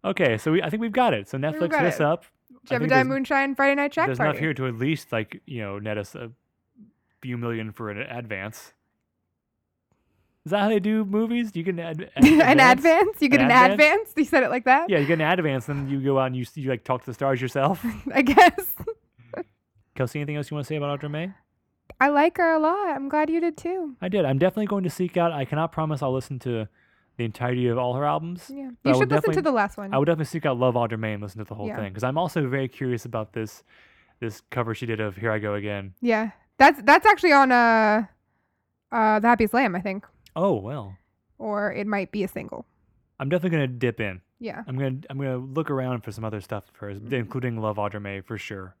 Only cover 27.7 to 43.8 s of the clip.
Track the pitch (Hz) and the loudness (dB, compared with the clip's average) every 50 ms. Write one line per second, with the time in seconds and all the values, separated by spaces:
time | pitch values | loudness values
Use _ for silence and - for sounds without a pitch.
27.7 | 117 127 123 123 123 131 147 147 151 156 160 170 175 175 - - 269 277 277 262 | 0 0 -2 -2 -2 -2 -2 -2 -2 -2 -4 -8 -10 -12 -14 -16 -16 -14 -14 -14
28.7 | 240 _ _ 269 127 127 131 123 - - - - 320 381 294 311 262 226 202 196 | -16 _ _ 0 2 2 2 2 2 0 0 0 -2 0 0 0 0 0 0 -2
29.7 | - - 202 196 202 135 147 156 165 156 151 - - 160 143 147 127 120 127 127 | -4 -12 -10 -4 -2 0 2 2 0 0 -2 -6 -6 -4 -2 -2 0 2 2 2
30.7 | 117 120 117 110 113 110 110 110 107 101 104 101 98 110 107 - 110 107 104 110 | 2 2 -2 -2 -4 -4 -4 -6 -6 -6 -10 -12 -12 -14 -12 -12 -12 -10 -10 -10
31.7 | 107 113 107 98 92 107 123 127 135 156 180 160 - 175 147 127 131 139 135 127 | -8 -8 -10 -10 -6 -4 -4 -2 -2 -2 -4 -2 -2 -2 -2 -2 -2 -4 -4 -6
32.7 | - - 139 127 123 113 - 120 113 113 107 - _ 117 110 107 - - _ _ | -6 -6 -4 -4 -4 -4 -6 -8 -8 -8 -8 -6 _ -8 -8 -8 -10 -20 _ _
33.7 | _ _ _ _ _ _ _ _ _ _ 120 113 104 - _ _ - 123 117 113 | _ _ _ _ _ _ _ _ _ _ -10 -10 -10 -12 _ _ -4 -4 -4 -4
34.7 | 110 - 127 113 110 107 110 104 92 95 110 113 110 107 104 104 101 104 101 104 | -4 -6 -6 -6 -4 -4 -4 -6 -6 -4 -2 -2 -2 -2 -2 -4 -6 -4 -6 -6
35.7 | 104 101 98 98 92 _ 240 240 226 214 220 214 - _ _ _ _ - 269 302 | -8 -8 -10 -12 -12 _ -2 0 0 0 -2 -4 -8 _ _ _ _ 6 6 6
36.7 | 285 - 202 240 294 339 - 440 403 - - 349 285 277 269 262 254 240 233 233 | 6 4 4 6 6 6 8 4 4 6 4 6 6 6 6 6 4 4 6 4
37.7 | 226 220 220 214 214 220 220 - _ _ _ _ _ _ _ _ _ _ _ _ | 4 4 4 4 2 2 0 -4 _ _ _ _ _ _ _ _ _ _ _ _
38.7 | _ _ _ _ - 233 220 220 214 214 208 233 240 202 226 208 - 247 269 214 | _ _ _ _ -2 2 2 4 2 4 4 4 4 4 2 2 2 2 2 2
39.7 | 170 185 180 202 190 202 - - _ _ _ _ _ 160 180 202 160 107 95 110 | -2 -4 -6 -6 -8 -8 -12 -16 _ _ _ _ _ -2 0 0 0 0 -2 -8
40.7 | 143 143 104 98 95 _ _ _ _ _ _ _ _ _ 226 214 208 208 208 208 | -10 -10 -12 -14 -16 _ _ _ _ _ _ _ _ _ -8 -6 -4 -4 -4 -4
41.7 | - - 202 214 208 202 185 - - 214 185 190 - - - - - - - _ | -4 -6 -4 -4 -4 -4 -4 -6 -4 -6 -6 -6 -6 -12 -12 -12 -14 -14 -16 _
42.7 | _ _ _ _ _ _ _ _ _ _ 135 135 175 175 156 185 165 156 139 127 | _ _ _ _ _ _ _ _ _ _ -4 -2 -2 0 0 0 0 0 0 -2
43.7 | 127 120 | -2 -2